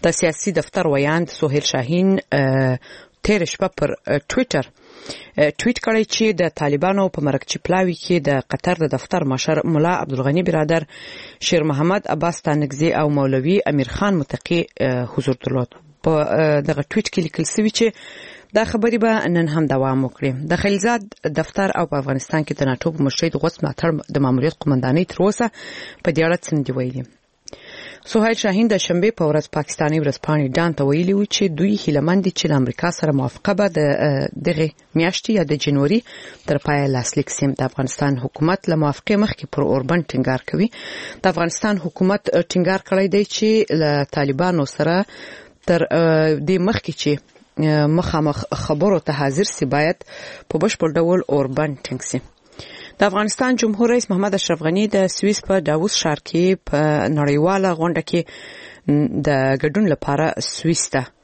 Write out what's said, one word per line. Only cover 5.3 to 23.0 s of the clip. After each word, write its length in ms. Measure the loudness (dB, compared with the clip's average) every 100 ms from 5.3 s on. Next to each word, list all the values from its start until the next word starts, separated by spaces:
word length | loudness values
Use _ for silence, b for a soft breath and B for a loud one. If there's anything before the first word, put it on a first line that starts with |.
| 0
اه، 120 | 0
ټویټ 280 | 2 -2 -2
کړی 260 | 0 0
چې 280 | 0 0 0
د 160 | 2 -2
طالبانو 600 | 0 -2 0 0 2 0
په 140 | 0
مرکچي 360 | -2 -2 -4 -10
پلاوي 360 | -2 0 0
کې 260 | -2 -2 0
د 200 | 2 -2
قطر 340 | -2 -4 -2
د 140 | 0 0
دفتر 320 | -2 -2 -2
مشر 420 | 0 -2 0 0 2
ملا 360 | 2 2 0
عبدالغني 400 | -2 -2 0 2
برادر، 400 | 2 0 2 0 -2 B B B B B
شیر 240 | 0 2
محمد 360 | 2 2 2 0 -2
عباس 360 | -2 -2 -2
تانکزي 480 | -2 0 0 0 0
او 180 | 2 2
مولوي 520 | 2 2 2 2 2 2
امیر 220 | 0 -2
خان 260 | -2 0
متقي، 460 | 0 -2 -6 -2 -2
اه، 440 | -2 -2 -2 0
حضور 300 | -2 -2 -2 -2 -2
درلود. 200 | -2 -2 -8 -20 _
په، 80 | 0
اه، 500 | 2 2 2 2 2
دغه 220 | 0 -4
ټویټ 260 | -2 -2 -2
کې 100 | -4
لیکل 260 | -4 -4
شوي 260 | -4 0 0
چې 220 | 2 0 0 B B B B B
دا 100 | -2
خبرې 340 | 0 0 0 2
به 280 | 2 2 2
نن 220 | 0 2
هم 180 | 0 0
دوام 400 | 2 2 0 -2
وکړي. 260 | -2 -4
د 240 | -4 -2 0
خلیلزاد 440 | 0 0 0 -2 -4 -8
دفتر 460 | -4 -4 -4 -2 -2 0
او 100 | -2
په 100 | -2
افغانستان 480 | -2 -4 -2 -2
کې 80 | -2
د 100 | -2
ناټو 280 | -2 0 -2
په 120 | 0